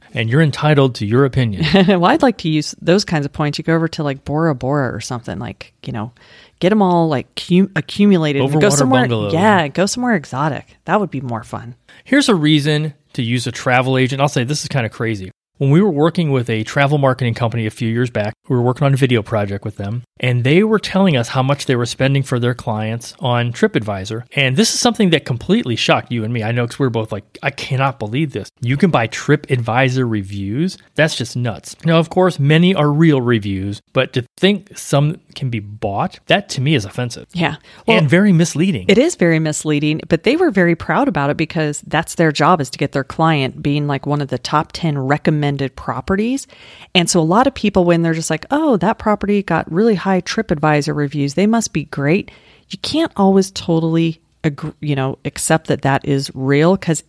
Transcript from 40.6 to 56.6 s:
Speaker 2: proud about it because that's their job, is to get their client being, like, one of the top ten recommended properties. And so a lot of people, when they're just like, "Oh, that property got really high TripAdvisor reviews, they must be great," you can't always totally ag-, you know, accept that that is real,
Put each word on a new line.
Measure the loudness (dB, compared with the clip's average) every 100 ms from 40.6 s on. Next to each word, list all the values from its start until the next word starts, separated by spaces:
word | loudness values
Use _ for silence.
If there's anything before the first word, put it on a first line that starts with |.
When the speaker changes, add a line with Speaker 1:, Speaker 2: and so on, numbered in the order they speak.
| 2 0
Speaker 2:
proud | -2 -2 0
about | 0 -2
it | -2
because | -4 -4 -4 -6 -6
that's | -4 -4 0
their | 0
job, | 2 2 2
is | -2
to | -6
get | -4
their | -4 -6
client | 0 0 2 -2 -4
being, | -4 -2 -2
like, | -4 -4
one | -4
of | -4
the | -6
top | -2 -2 -2
ten | -4 -4 -2
recommended | -2 -2 0 0 0 -2 -6 -8
properties. | -10 -6 -2 -2 -2 -4 -8 -20 -20 -20 -4 0
And | 2
so | 2
a |
lot | 4 4 2
of | 2
people, | 0 2 4
when | 2
they're | 2 -2
just | -2
like, | -6 -2
"Oh, | -2 2 2
that | 0 -2
property | -2 -2 0 0
got | 0 -2 -2
really | 0 2 2
high | 0 -2
TripAdvisor | -2 -4 -2 0 2 2 0 -2
reviews, | -2 -2 -2 0
they | 2
must | 2 0
be | -4 -6
great," | -2 0 0 -2 -14 _ _ -20
you | -12
can't | -6 -2 -2 2
always | 4 4 2
totally | -2 -2 0 0 0 0 -4 _ _ -6
ag-, | -4 -8 -8
you | -4 -2
know, | -4 -6 -10
accept | -6 0 0 0
that | -2
that | 0 0 0
is | -2 -2 -4
real, | 0 2